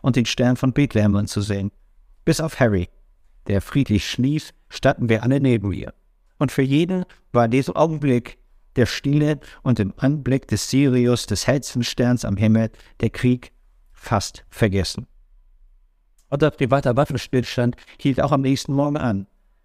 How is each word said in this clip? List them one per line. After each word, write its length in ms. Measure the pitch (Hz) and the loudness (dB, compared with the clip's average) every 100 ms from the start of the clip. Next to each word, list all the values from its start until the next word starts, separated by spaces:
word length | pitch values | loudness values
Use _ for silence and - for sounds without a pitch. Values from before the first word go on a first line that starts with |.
und 140 | 135 123 | 0 0
den 100 | 113 | 0
Stern 300 | - 123 127 | 0 2 2
von 160 | 131 | 0
Bethlehem 460 | 123 143 107 104 101 | 0 0 2 2 2
anzusehen. 520 | 104 - 101 98 98 _ _ _ _ _ | -2 -4 -2 -2 -4 _ _ _ _ _
Bis 160 | - 165 | -2 0
auf 220 | 165 - | -2 0
Harry, 260 | 120 98 87 _ _ _ _ _ - | 2 2 -2 _ _ _ _ _ -2
der 120 | 98 | -2
friedlich 480 | - 143 135 104 - | 0 -2 2 0 0
schlief, 440 | - 127 151 - _ - | -2 -2 -2 -6 _ -18
standen 400 | - 131 - 120 | -2 0 0 0
wir 140 | 110 | 0
alle 180 | 113 143 | 2 2
neben 320 | 139 117 98 | 2 2 -2
ihr. 200 | 87 - - _ _ _ - | -6 -10 -16 _ _ _ -4
Und 140 | 143 | -2
für 80 | - | 0
jeden 420 | 135 143 170 185 180 - _ | 0 2 0 -4 -8 -16 _
war 120 | 120 117 | 0 2
in 60 | |
diesem 240 | 127 131 - | 2 0 0
Augenblick 640 | 160 156 147 120 - - _ _ _ - | 0 0 0 0 -2 -18 _ _ _ 0
der 100 | 113 | 0
Stille 540 | - 143 147 151 143 - - | 0 0 2 0 -2 -8 -6
und 180 | - 117 | -2 0
dem 140 | 98 - | 0 -2
Anblick 500 | 131 151 127 131 - | -2 0 -2 -2 -2
des 220 | 104 - | -4 0
Sirius, 560 | 135 139 127 120 120 - | 2 2 2 2 0 -2
des 220 | 101 - | -4 0
hellsten 360 | 139 - 123 | -2 -2 -6
Sterns 420 | 117 - 123 123 113 | -4 -2 0 0 -2
am 120 | 98 | 0
Himmel, 340 | 110 110 113 - - - | 2 2 0 -6 -18 -6
der 80 | 113 | -4
Krieg 420 | - 123 123 - _ _ _ _ | 0 0 0 -4 _ _ _ _
fast 540 | - - 107 - - - | -14 -2 -2 -2 -14 -12
vergessen. 580 | - 110 95 87 - 131 - _ _ _ _ _ _ _ _ _ _ - | -2 0 0 -2 -6 -12 -20 _ _ _ _ _ _ _ _ _ _ -6
Unser 220 | 143 151 | 0 0
privater 460 | - 120 135 135 117 | 0 0 2 2 0
Waffenstillstand 800 | - 123 - 127 117 - 120 - - - | 0 -2 -2 -2 -2 -2 -2 -2 -14 -4
hielt 200 | 147 127 | -2 0
auch 120 | 143 | 2
am 100 | 143 | 2
nächsten 320 | 135 135 - | 2 -2 -2
Morgen 240 | 139 147 151 | -2 0 -2
an. 300 | 170 196 190 _ _ _ | -2 -2 -6 _ _ _